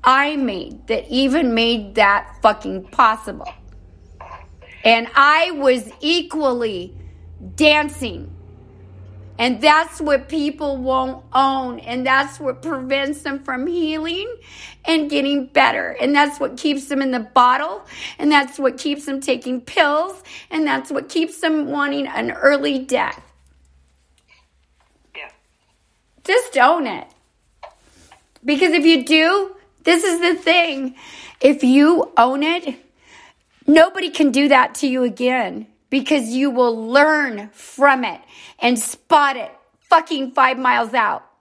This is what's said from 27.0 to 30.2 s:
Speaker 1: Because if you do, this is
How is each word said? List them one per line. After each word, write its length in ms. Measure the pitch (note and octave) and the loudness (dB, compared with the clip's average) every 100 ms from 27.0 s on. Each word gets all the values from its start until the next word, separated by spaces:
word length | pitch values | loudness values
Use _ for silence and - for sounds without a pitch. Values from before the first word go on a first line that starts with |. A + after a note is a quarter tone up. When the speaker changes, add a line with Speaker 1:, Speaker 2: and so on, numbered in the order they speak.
| - _ _ _ _ _ - _ _ _ _ _ _ _ | -14 _ _ _ _ _ -20 _ _ _ _ _ _ _
Speaker 1:
Because 280 | A#3+ D4 F4+ | -2 0 2
if 120 | D#4+ C#4+ | 4 4
you 180 | A3+ | 4
do, 520 | B3 D#4 D#4+ G4 G4 - _ _ | 4 2 4 2 -2 -10 _ _
this 200 | - E4 | 0 2
is 160 | F#4+ E4+ | 2 0